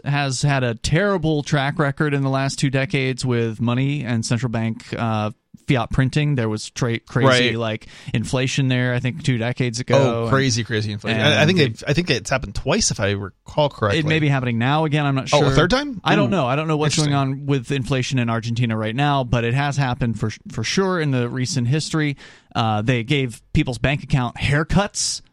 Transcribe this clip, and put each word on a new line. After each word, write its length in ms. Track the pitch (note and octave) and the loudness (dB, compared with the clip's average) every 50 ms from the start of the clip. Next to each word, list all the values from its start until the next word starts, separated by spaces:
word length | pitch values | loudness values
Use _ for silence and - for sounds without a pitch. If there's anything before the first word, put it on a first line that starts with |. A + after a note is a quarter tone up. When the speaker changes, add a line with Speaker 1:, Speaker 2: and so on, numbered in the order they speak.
| - | -4
Speaker 1:
has 380 | C3+ C#3+ C#3+ C#3+ C3+ B2 - | -2 -2 0 0 -2 -2 0
had 220 | C#3+ C#3+ C#3+ C3+ B2+ | 0 2 2 2 0
a 100 | A#2+ A2 | 0 -2
terrible 640 | - - - D3+ E3+ G3+ G3+ G3 F3 D3 D#3+ D#3 D3 C3+ | -4 -2 0 2 2 2 2 0 0 0 0 0 -2 0
track 360 | - D3+ C#3+ C3+ C#3+ - - | 0 0 0 0 0 0 0
record 340 | D3+ C#3 C#3 - D#3 D3 C#3+ | 0 0 0 -2 -2 0 0
in 80 | C#3 C3+ | 0 0
the 60 | C3+ | 0
last 300 | C3+ C3+ C3+ C3+ C3 - | 0 0 -2 -2 -2 -2
two 120 | D3 C3+ | 0 0
decades 520 | B2+ C3+ C3+ - - C#3 C3 C3 B2+ B2 - | 0 0 0 0 -2 -2 0 -2 -2 -2 -2
with 380 | B2+ A#2+ A#2 A#2 A2+ A2 - | 0 0 0 0 -2 -2 -2
money 420 | A#2 A#2+ A#2+ B2+ C3+ C#3 C#3+ D3 A#2+ | -2 0 0 0 0 0 -2 -2 -2
and 220 | A2 A#2+ A2+ A2+ | -2 -2 -2 0
central 260 | - B2 A2+ B2+ A2+ | 0 -2 -2 0 -2
bank, 420 | A#2 A2+ A2+ A2+ A2 - - - - | -2 -2 -2 -2 -4 -6 -8 -8 -6
uh, 340 | - A#2 A2+ A2 G#2+ G#2+ G#2+ - - _ _ - - _ | -4 -2 -2 0 0 -2 -4 -6 -10 _ _ -20 -6 _
fiat 220 | - C#3+ A#2 A2 - | 0 0 0 0 0
printing. 460 | - - C3 B2+ - D3+ D3 D3 D3 | 0 0 0 2 0 0 0 0 0
There 120 | B2 A2+ | 0 0
was 220 | A2 G#2+ G#2+ - - | -2 -2 -4 -6 -10
tra-, 300 | - - C3+ A#2 A#2 A2 | -6 -4 -2 -2 -2 -4
crazy 280 | - - - B2 B2 | -4 -2 0 2 4
Speaker 2:
Right. 280 | C3 B2+ B2 B2 A#2+ A2+ | 4 4 4 4 2 0
Speaker 1:
like 320 | A#2 A2+ A2 A2 - - - - - - - - | -2 -2 -4 -4 -6 -10 -16 -20 -18 -8 -4 -4
inflation 540 | A#2+ G#2+ - C#3 B2+ C3+ B2+ - D3 C3+ | -4 -2 -2 -2 0 0 0 0 0 0
there, 260 | B2+ B2+ B2 B2+ B2+ B2 | 2 2 0 0 0 0
I 60 | B2 | -2
think, 240 | A#2+ B2 - - - | -2 -4 -4 -4 -2
two 160 | C3+ B2+ A2 | -2 0 0
decades 400 | A2 B2 B2 - C3 B2 A2+ A#2+ | 0 -2 -2 -2 -2 -2 -4 -4
ago. 460 | B2+ - B2 C#3 C3+ A#2+ A#2 A#2 A#2 | 0 2 2 4 4 2 0 0 0
Speaker 2:
Oh, 40 | A2+ | 0
crazy, 320 | C3+ C3+ C3+ C3 A2 A#2+ | 2 2 2 2 0 0
Speaker 1:
And 60 | A2+ | -2
Speaker 2:
crazy 240 | - A#2 G#2+ G#2+ G#2+ | -2 -2 -2 -2 -4
inflation. 280 | G#2 G#2+ - A2 A2+ A2 | -6 -6 -4 -2 0 2
Speaker 1:
and 140 | A2 D3+ C#3+ | 2 4 4
Speaker 2:
I, 80 | C3 | 4
I 40 | D3 | 4
think 100 | E3 F#3+ | 4 4
Speaker 1:
they 120 | F3 C#3+ B2 | 4 2 2
Speaker 2:
they've, 140 | A2 - - | 0 -4 -4
I 60 | C#3 D3 | -2 0
think 180 | E3 F3+ - | 0 0 0
it's 180 | C3 G#2 - - | -2 -2 -2 -2
happened 240 | C#3 B2+ - G2+ - | -2 -2 -4 -6 -8
twice, 380 | - - C3+ F3 A#3 - - | -4 -2 0 0 2 0 -2
if 80 | - - | -2 0
I 120 | G2+ G2+ | 0 0
recall 580 | G2+ G2 G2+ F2+ - _ _ - - D#3 D3+ C#3 | -2 -2 -6 -10 -12 _ _ -4 0 0 0 0
correctly. 280 | - - A2+ G2+ G2+ | 0 0 0 2 2
Speaker 1:
It 80 | E3 D3+ | 2 2
may 140 | D3+ D#3 D#3+ | 2 2 2
be 80 | D3+ | 2
happening 320 | C#3+ C#3 C3+ B2+ B2 A#2 A2+ | 2 2 0 0 0 0 0
now 260 | A#2+ C3+ D3 D#3+ D#3+ | 2 2 2 2 2
again. 220 | D#3 D3 D3+ C#3+ | 0 0 0 0
I'm 80 | C#3 C#3 | 0 0
not 180 | C3+ A2 - D3 | -2 0 2 4
Speaker 2:
Oh, 80 | D3 | 4
a 40 | D3 | 4
Speaker 1:
sure. 100 | C#3 C3+ | 4 4
Speaker 2:
third 160 | D3 E3 F3+ | 4 4 4
time? 300 | B3+ C#4 D4 D4 A#3+ F#3 - | 2 0 0 -2 -6 -4 0
Speaker 1:
I 120 | D#3 F3 | 2 2
don't 120 | E3+ C3+ | 4 2
Speaker 2:
Ooh. 40 | A#2+ | 2
Speaker 1:
know. 140 | G3 F3+ C3 | 2 2 2
I 100 | A#2+ C3+ | 2 0
don't 120 | D3+ D#3+ | 0 0
know 100 | E3 D#3 | 0 0
what's 200 | D3 D3+ D3 - | 0 0 0 2
going 120 | D#3 D3+ D3 | 2 2 2
Speaker 2:
Interesting. 300 | C#3+ C#3 C3+ C3+ C#3 C#3 | 2 0 0 -2 -4 -4
Speaker 1:
on 40 | C#3+ | -2
with 240 | C#3 C#3+ C3+ A#2 - | 0 0 0 0 -2
inflation 480 | C#3+ C#3 A2 C3 C#3 B2+ A#2+ - C3+ B2+ | -2 -2 0 0 0 0 0 0 0 0
in 100 | A#2+ A#2 | 2 0
Argentina 480 | A2+ A2+ A2 A#2 A#2 A#2 B2 A2+ A2 | 0 -2 -2 -2 -2 0 0 0 0
right 180 | A2 G#2+ A2 A2+ | -2 -2 -2 -2
now, 280 | C#3 C#3+ D3 C#3+ C#3 B2+ | 0 0 2 2 0 0
but 200 | A#2 B2 A#2+ A#2 | 0 0 0 2
it 120 | A#2 B2 | 0 0
has 200 | C#3 C#3+ C#3+ C3 | 0 0 0 0
happened 440 | C#3 C#3 B2+ B2 - C3 A#2 G#2+ - | 0 0 0 0 0 -2 -2 -2 -2
for, 100 | - G#2+ - - - - | -4 -6 -6 -8 -14 -10
for 120 | A#2+ A#2+ A2 | -8 -6 -6
sure 360 | - - F#3+ G3 F#3 F#3 E3+ | -2 0 0 0 2 0 0
in 100 | D#3 C#3+ | 0 0
the 180 | C3 B2 A#2+ | 0 0 0
recent 400 | B2 B2+ C3 B2+ - - C3 A#2 | -2 -2 -4 -4 -2 0 0 0
history. 480 | A#2+ D3 D#3 - - - D#3 D3+ D3 C#3 - - - - - _ _ - | 2 0 0 -2 -2 -2 0 0 0 -2 -6 -10 -20 -20 -20 _ _ -4
Uh, 300 | - A#2 A2+ G#2+ G#2+ G#2+ | -2 0 0 0 0 2
they 200 | B2+ B2+ A#2 A2 | 2 0 0 0
gave 380 | - D3+ C#3 C3+ A#2+ G#2+ - - _ - | 0 0 0 0 -2 -6 -10 -8 _ 0
people's 260 | D#3 D3+ C#3 A#2+ G#2+ | 0 0 0 -2 0
bank 240 | - C3+ D3 C#3+ - | 0 0 0 -2 -2
account 320 | C3 D#3+ C3 B2 - - | 0 0 0 0 -2 -4
haircuts 880 | - - C#3 D3 D3 E3 - - F#3 G3+ G#3+ - - - - - - - _ | -2 0 0 2 0 2 2 2 2 2 0 -2 -4 -4 -4 -6 -8 -12 _